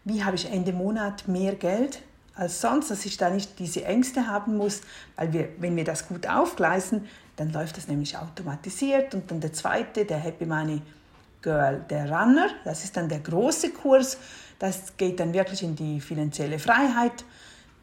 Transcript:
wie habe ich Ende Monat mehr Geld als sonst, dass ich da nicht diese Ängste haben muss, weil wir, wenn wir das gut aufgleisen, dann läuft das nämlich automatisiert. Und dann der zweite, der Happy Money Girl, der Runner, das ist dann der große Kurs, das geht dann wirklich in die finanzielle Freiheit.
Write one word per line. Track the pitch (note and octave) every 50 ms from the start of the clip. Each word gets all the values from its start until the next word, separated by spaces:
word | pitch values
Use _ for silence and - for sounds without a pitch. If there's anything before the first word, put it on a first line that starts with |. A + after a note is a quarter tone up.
| _
wie | G3+ A3 G#3 G3+
habe | G3 F#3
ich | F3 - -
Ende | G3+ F#3 F3+ F#3+
Monat | F3+ F3+ F#3 G3+ A3 A3+ G#3 G3+ G3+ - - G3
mehr | F3+ F3+ F#3+ G3 G3+
Geld | G3 - F3 F#3+ A3+ C4 C#4 - - - - - - _ - _
als | - F3+ E3+ - -
sonst, | - A3+ B3 D4+ D4+ -
dass | G#3 G3 -
ich | - -
da | - F#3+ F3
nicht | F#3 G3+ G3 - - -
diese | F3+ E3 - - -
Ängste | - G3 A#3+ B3+ - - C4+ A#3+ A3+
haben | G3+ G#3 G#3 A#3 G#3+
muss, | G#3 G#3 G3+ G3+ - - - - - - - -
weil | - D#3+ E3
wir, | D#3 E3+ D#3 D#3 - -
wenn | E3+ F3+ E3+
wir | E3 D#3+
das | E3 D#3 - -
gut | - F3+ F3 -
aufgleisen, | - F#3+ A#3 F4 E4+ - - F3+ D#3+ F3 F#3+ F#3 - A3 G#3 G#3 - - - - - -
dann | - D3+ D#3
läuft | D#3 D3+ D#3+ D#3+ -
das | F#3+ - -
nämlich | D3 C#3+ D3 - -
automatisiert. | - D#3+ E3 - - F3 D3 C#3+ D#3 - F#3 F#3+ - C#4 C#4 C4+ C4+ C4+ C4+ -
Und | F#3+ F#3 -
dann | E3+ D#3+
der | D#3 D#3
zweite, | - - - F3+ F3+ A3 A3+ - - A3 G3+
der | G#3 D#3+ D3
Happy | D#3+ E3 D#3+ - E3+
Money | E3 D#3 D#3 D#3 D#3 D3+ D3+ D3+ - - - - - - - - _ _ _
Girl, | - E3 D#3 D3 C#3+ C3+ C#3 - - -
der | D3 D3 D3 C#3+
Runner, | D#3 E3+ G#3 A#3+ C4 D#4 F4+ - - - -
das | E3+ E3 - -
ist | F#3+ -
dann | F3+ E3+ D#3
der | D#3+ D3+
große | D3 E3 E3 F3 A#3 D4 D4+ - - D#4
Kurs, | - - - C#4 C4 C4 B3+ C4 - - - - - - - - - _
das | F#3+ F#3+ F#3 - - - -
geht | - F#3 F3+ F3+ -
dann | E3+ E3
wirklich | E3+ F#3+ F#3 F#3 F#3+ -
in | F#3 E3 D#3
die | D3 D#3 D3+ D3+ D3
finanzielle | - - - D#3 D3+ D3+ - - D3 C#3+ D#3 D3+
Freiheit. | D3 - A3+ A#3+ C#4+ C4 A#3 A#3 A#3+ A#3+ - - - - - - - - - - - - - -